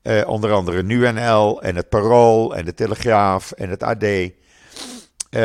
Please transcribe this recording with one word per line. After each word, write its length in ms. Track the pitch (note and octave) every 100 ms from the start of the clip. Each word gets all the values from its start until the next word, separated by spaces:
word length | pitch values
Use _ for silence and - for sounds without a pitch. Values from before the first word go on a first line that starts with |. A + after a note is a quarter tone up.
Eh, 260 | A#2 A2 -
onder 240 | A2 G#2
andere 320 | G#2 F2+ F2+
nu 240 | F#2 A#2+ B2
N 240 | A2+ A#2+
L 300 | A2 G#2 -
en 140 | -
het 140 | F2 -
Parool 640 | G#2+ G#2+ A#2+ A#2 A2+ A2+
en 100 | F#2+
de 80 | E2+
Telegraaf 760 | - A2 G#2+ A#2+ G#2+ G2+ F#2+ -
en 180 | - F#2+
het 140 | G2
A 140 | A2+ A2
D. 60 |
Eh, 280 | G#2 G2 F2+ _ _ _ _ - - B3 _ _ - A#2